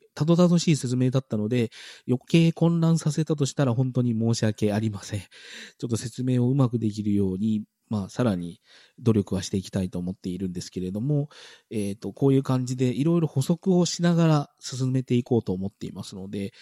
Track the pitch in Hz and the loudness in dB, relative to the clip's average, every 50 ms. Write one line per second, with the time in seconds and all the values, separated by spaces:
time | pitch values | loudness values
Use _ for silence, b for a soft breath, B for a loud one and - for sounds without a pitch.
0 | _ _ - - 151 156 170 170 180 175 175 170 - - 160 131 - 123 123 127 | _ _ -6 -2 2 2 4 6 6 6 4 4 4 2 2 2 0 -2 0 0
1 | 127 127 123 135 - - - 107 104 107 120 123 117 107 B B B B B B | 2 2 2 0 -2 -2 -2 -2 -2 0 0 0 0 -2 B B B B B B
2 | B - 123 123 _ - - 170 165 165 160 - 165 165 170 170 165 165 165 160 | B -2 -2 -2 _ 2 4 4 4 4 4 2 2 2 2 4 4 4 2 2
3 | - 156 143 - 156 - 160 147 143 131 - - 147 131 117 113 131 131 123 127 | 2 0 -2 -2 -2 -2 0 -2 -2 -2 0 0 0 0 2 0 0 0 0 0
4 | 123 123 117 110 113 113 117 - - 110 104 - - 104 101 104 110 113 104 98 | 0 0 0 2 2 2 2 2 0 -2 0 0 0 0 2 2 0 -2 -4 -6
5 | - - - 101 92 - B B B B B B B B B B - 117 117 104 | -10 -8 -8 -8 -8 -10 B B B B B B B B B B -6 -4 -4 -4
6 | - 113 - - 127 127 127 123 120 120 131 143 135 120 117 120 113 110 104 107 | -4 -6 -8 -6 -2 0 0 2 2 2 2 2 2 2 2 0 -2 -2 -2 -2
7 | 101 107 101 101 101 95 92 95 104 110 110 107 107 - _ _ _ - 113 104 | -2 0 0 2 0 0 0 -2 0 0 0 -2 -4 -8 _ _ _ -6 -4 -4
8 | 98 92 - - 123 120 98 87 87 85 82 - b b b b b b b b | -4 -6 -4 -2 0 0 0 -2 -4 -8 -12 -14 b b b b b b b b
9 | 123 117 110 107 98 - - 104 95 - - 98 92 - - 104 95 90 - 90 | 0 2 2 2 0 -2 -4 -6 -6 -4 -4 -6 -6 -4 -4 -4 -4 -4 -4 -6
10 | 87 90 92 - - 95 90 90 98 92 87 87 85 - - 92 90 92 95 104 | -6 -6 -8 -8 -8 -8 -8 -6 -6 -6 -6 -8 -10 -10 -8 -8 -8 -6 -6 -4
11 | 113 139 151 143 143 147 B B B B B B B B - 113 101 101 98 - | -4 -2 -2 -2 -2 -4 B B B B B B B B -6 -4 -4 -4 -6 -8
12 | - 104 101 - 139 139 135 135 135 - 131 127 127 123 131 127 131 123 120 - | -10 -10 -4 0 2 4 4 4 2 2 -2 -2 -2 -2 -2 0 0 0 0 0
13 | 139 165 170 175 165 147 - 139 135 - 175 165 - 196 185 175 175 165 - - | 0 0 2 2 0 0 0 -2 0 0 0 -2 2 2 2 2 2 0 -2 -2
14 | 170 175 175 165 170 160 156 147 147 - _ _ - - - 123 131 131 127 131 | 0 2 2 4 4 4 4 2 0 -2 _ _ -14 -10 -6 -4 -2 0 0 0
15 | 123 - 123 123 120 - 127 117 104 - 95 92 95 101 - - - 98 - 90 | 0 2 0 0 2 2 0 0 0 0 -4 -4 -4 -8 -8 -10 -14 -12 -12 -12
16 | 98 - - 98 92 98 104 104 98 95 B B | -14 -14 -14 -14 -12 -10 -8 -6 -6 -8 B B